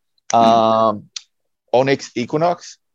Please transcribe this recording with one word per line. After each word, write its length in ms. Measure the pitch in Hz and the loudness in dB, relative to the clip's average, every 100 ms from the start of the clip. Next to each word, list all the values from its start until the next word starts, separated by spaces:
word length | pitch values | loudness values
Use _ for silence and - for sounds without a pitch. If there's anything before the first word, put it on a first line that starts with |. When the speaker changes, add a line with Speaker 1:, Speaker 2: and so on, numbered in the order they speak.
| _ _ _ | _ _ _
Speaker 1:
Hmm. 60 | 117 | 2
Speaker 2:
Um, 720 | 113 113 110 110 113 104 - - - _ _ _ _ | 4 4 2 0 0 -2 -12 -20 -20 _ _ _ _
Onyx 380 | 120 135 135 - 131 | -2 0 -2 -4 -10
Equinox. 640 | 117 151 175 175 - - _ | -6 -2 -2 -4 -10 -20 _